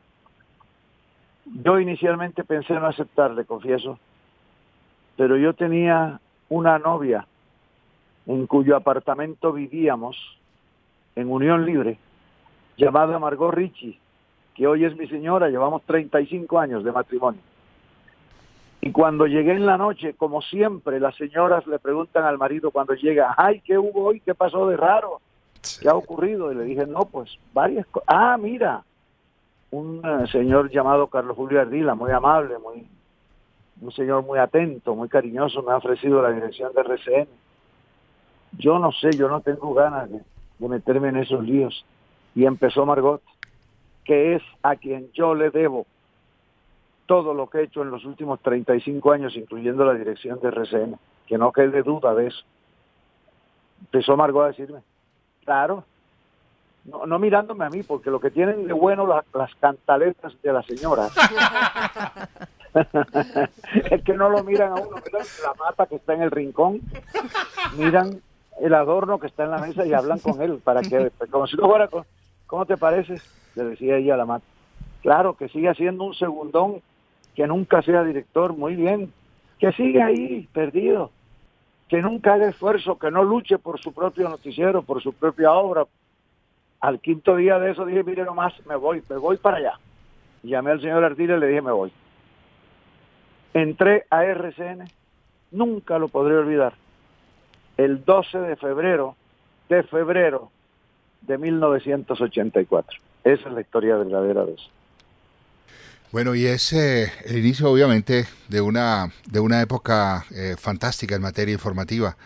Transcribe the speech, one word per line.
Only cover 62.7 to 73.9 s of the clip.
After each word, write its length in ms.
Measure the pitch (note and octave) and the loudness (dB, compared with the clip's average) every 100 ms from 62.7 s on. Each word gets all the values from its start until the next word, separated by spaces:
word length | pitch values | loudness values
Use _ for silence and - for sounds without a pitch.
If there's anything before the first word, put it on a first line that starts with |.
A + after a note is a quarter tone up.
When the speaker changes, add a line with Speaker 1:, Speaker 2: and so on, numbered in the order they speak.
| D#3+ D#3+ - C#3+ C#3+ - C#3 C#3+ - - G#3+ - | 0 0 -2 -2 -4 -2 -4 -4 -6 -4 -2 0
Speaker 1:
es 120 | - | 0
que 120 | - | 0
no 160 | F#3+ G3+ | 2 2
lo 120 | G#3 | 2
miran 300 | G3 G3+ G3 | 0 0 0
a 40 | F#3 | -2
uno, 200 | G#3 B3+ | -8 -12
miran 220 | - G#3 A#3+ - | -10 -8 -10 -8
la 220 | D3+ C#3 | -8 -4
mata 220 | D#3+ F3 F#3+ | -6 -2 -2
que 100 | D3 | -2
está 180 | - | -4
en 80 | D#3+ | -2
el 80 | E3 | -2
rincón, 500 | D3 C#3 C3+ F3 G#3 - B3+ - G#4+ C4+ G#4 F4+ - F4+ C#3+ | -2 -6 0 0 0 -10 -14 -10 -10 -6 -8 -8 -8 -8 -2
miran 440 | D#3+ F3 F#3+ F#3+ _ _ _ - | 2 2 2 -6 _ _ _ -4
el 120 | D#3+ | 2
adorno 440 | D#3 D3 F3+ G3 G3+ | 4 4 0 0 -4
que 80 | D3 | -6
está 160 | - | -6
en 80 | D3+ | -6
la 80 | D#3+ | -4
mesa 260 | D#3 E3 | -6 -4
y 80 | F3 | 0
hablan 280 | C#3+ C#3 E3 | 0 0 -4
con 200 | D#3+ C3+ | -4 -4
él, 200 | B2+ D3+ | -4 -2
para 200 | - B2 | 0 0
que, 280 | F#3+ C3 C3 - | 0 0 -2 -4
Speaker 3:
<laughs> 100 | A#2 | -4
Speaker 1:
como 180 | C#3 C#3 | -2 -2
si 80 | D3+ | 2
no 120 | G3 | 4
fuera 200 | G#3+ G#3 | 4 2
con, 160 | E3+ E3 _ _ _ - | -2 -12 _ _ _ -10
"¿Cómo 180 | E3+ | -6
te 120 | F#3 F#3 | -2 0
parece?", 440 | E3 F3+ D#3+ F3 - _ _ - | 2 0 -2 -10 -16 _ _ -8
le 80 | |
decía 320 | A#2+ A2 C3 | -8 -4 0